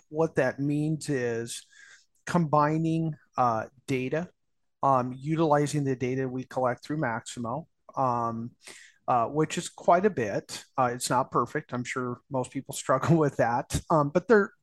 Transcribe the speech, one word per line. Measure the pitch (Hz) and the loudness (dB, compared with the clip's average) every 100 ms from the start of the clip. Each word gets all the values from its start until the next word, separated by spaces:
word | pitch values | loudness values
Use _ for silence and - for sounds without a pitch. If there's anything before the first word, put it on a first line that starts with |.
| _ | _
What | 151 160 165 | -2 -2 2
that | 127 127 | 0 0
means | 143 147 151 151 143 | -2 0 -2 -2 -2
is | 139 120 117 117 - - - - - _ _ - | -2 -2 -4 -6 -10 -16 -20 -20 -20 _ _ -2
combining, | 175 160 147 147 160 160 160 160 151 _ - | 0 2 2 2 2 0 0 -2 -6 _ 0
uh, | 123 110 - _ - | 0 0 -4 _ -6
data, | 131 127 151 175 _ _ _ _ _ | -4 -2 -4 -6 _ _ _ _ _
um, | 139 131 123 131 | 2 2 0 -6
utilizing | 139 160 165 147 147 147 | -4 0 4 4 2 0
the | 135 123 | -2 -2
data | 123 131 131 | -2 -2 -4
we | 127 | -6
collect | 127 - 127 120 | -6 -2 -2 -2
through | - 151 | -6 -4
Maximo, | 131 113 - - 117 127 - _ - - | -2 -4 -8 -8 -6 -6 -10 _ -10 -2
um, | 131 120 117 113 117 - - - - _ - | 0 0 -2 -4 -8 -12 -20 -20 -20 _ 0
uh, | 127 - | 0 2
which | 147 156 - | 0 -2 -2
is | - | -8
quite | - - 175 202 | -2 4 4 4
a | |
bit. | 165 107 - - - - - | 0 -2 -4 -6 -14 -8 0
Uh, | 127 | 0
it's | 123 - | 0 -2
not | 127 135 | 0 0
perfect. | 147 120 151 - | 0 0 -4 -6
I'm | 123 120 | -8 -6
sure | 135 123 123 - | -6 -6 -8 -6
most | 131 123 | -6 -4
people | 139 - - | -8 -10 -6
<laughs> | |
struggle | - 131 - 165 | 0 2 4 4
with | 143 - | 4 2
that. | 120 120 - - - | 0 0 -2 -4 2
Um, | 165 143 | 2 2
but | 180 - | 0 4
there, | 220 196 _ | 4 4 _